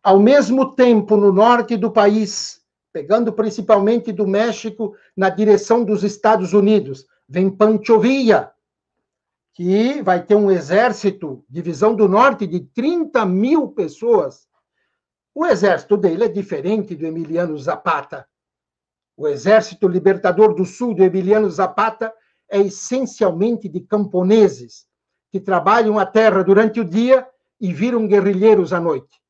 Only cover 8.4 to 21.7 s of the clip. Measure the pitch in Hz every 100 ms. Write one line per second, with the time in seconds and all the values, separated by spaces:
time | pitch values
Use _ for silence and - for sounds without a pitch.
8.4 | - _ _ _ _ _ _ _ _ _
9.4 | _ - 175 196 240 294 190 180 170 208
10.4 | 202 180 139 190 226 208 202 190 156 127
11.4 | _ 147 165 147 214 220 202 202 269 226
12.4 | 190 175 - - 277 349 311 247 202 185
13.4 | 240 311 233 - 165 - 226 214 139 -
14.4 | _ _ _ _ _ _ _ _ _ 285
15.4 | 339 196 196 165 - 208 175 165 226 202
16.4 | 196 147 160 220 202 160 160 160 156 170
17.4 | 175 151 131 - - 151 - 143 - _
18.4 | _ _ _ _ _ _ _ - 147 139
19.4 | 190 220 214 - 196 180 180 196 190 180
20.4 | 214 214 180 - 247 180 185 185 185 214
21.4 | 208 160 185